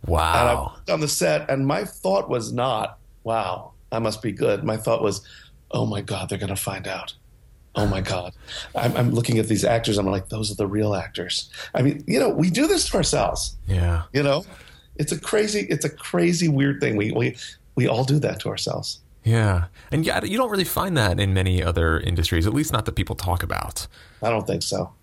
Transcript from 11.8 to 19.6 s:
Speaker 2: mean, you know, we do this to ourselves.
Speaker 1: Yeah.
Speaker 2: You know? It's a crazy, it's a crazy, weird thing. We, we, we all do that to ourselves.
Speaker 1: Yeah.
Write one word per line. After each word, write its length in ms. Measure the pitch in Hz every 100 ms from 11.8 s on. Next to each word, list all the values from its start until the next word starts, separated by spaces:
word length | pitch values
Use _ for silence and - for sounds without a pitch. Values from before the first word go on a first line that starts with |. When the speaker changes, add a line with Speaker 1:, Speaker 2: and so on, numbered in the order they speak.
Speaker 2:
mean, 200 | 143 - -
you 100 | 208
know, 100 | 254
we 220 | - 175
do 160 | 180 311
this 220 | 370 -
to 60 | 202
ourselves. 600 | 156 143 104 - - - -
Speaker 1:
Yeah. 340 | 92 87 82 -
Speaker 2:
You 100 | 135
know? 200 | 143 139 185 - - - - -
It's 160 | 147
a 60 | 165
crazy, 420 | - 208 214 208 202
it's 140 | 160
a 60 | 151
crazy, 580 | - - 180 175 170 165
weird 320 | 139 139 139
thing. 160 | 135 107
We, 160 | 104
we, 240 | - 123 - - - - -
we 100 | 123
all 160 | 117
do 140 | 131 147
that 220 | 139 92
to 80 | -
ourselves. 500 | 101 - - 101 - _ -
Speaker 1:
Yeah. 420 | - 117 110 92